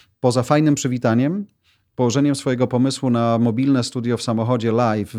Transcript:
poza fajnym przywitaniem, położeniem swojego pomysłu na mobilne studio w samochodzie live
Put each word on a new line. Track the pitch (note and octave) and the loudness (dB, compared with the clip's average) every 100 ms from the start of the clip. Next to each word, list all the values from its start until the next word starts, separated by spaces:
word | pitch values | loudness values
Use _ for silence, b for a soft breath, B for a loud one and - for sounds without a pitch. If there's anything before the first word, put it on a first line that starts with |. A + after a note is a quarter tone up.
| B _ | B _
poza | B2+ B2 | 0 0
fajnym | A#2+ D3+ D3+ C#3+ | 2 2 2 0
przywitaniem, | C3 B2 B2 A2+ C#3 G3 G3+ _ _ _ _ - | -2 -2 0 2 0 -2 -8 _ _ _ _ -2
położeniem | B2 C#3+ C#3+ C#3 | 0 2 0 0
swojego | C3+ B2 B2 | -2 -2 0
pomysłu | B2 C3+ C3 C3 | 0 0 0 -2
na | A#2 A#2 A2+ | 0 2 2
mobilne | A#2+ A2+ C#3 C3 | 2 0 2 0
studio | A#2 B2+ A#2 A#2 | 0 -4 -4 -2
w | |
samochodzie | - A2+ A2+ B2 A2+ | -2 -2 0 0 0
live | A2+ A#2+ G#2+ G2 | 0 0 0 -4